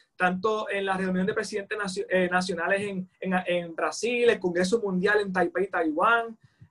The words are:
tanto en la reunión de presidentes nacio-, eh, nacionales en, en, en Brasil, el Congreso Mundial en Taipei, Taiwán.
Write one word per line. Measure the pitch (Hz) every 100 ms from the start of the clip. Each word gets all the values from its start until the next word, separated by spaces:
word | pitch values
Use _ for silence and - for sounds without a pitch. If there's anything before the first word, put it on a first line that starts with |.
| _ -
tanto | 180 185 214 214 -
en | 202 196
la | 190
reunión | 190 185 196
de |
presidentes | 214 208 202 196 214
nacio-, | 202 190 -
eh, | 185 180
nacionales | 180 185 170 175 196
en, | 202 190 185 -
en, | 190 180 180
en | 175 170 165
Brasil, | 165 - 233 247 233
el | 196
Congreso | 185 170 185 233
Mundial | 202 180 202 214
en | 202
Taipei, | 185 175 180 196
Taiwán. | 180 160 151 208 233 226 226 _ _ -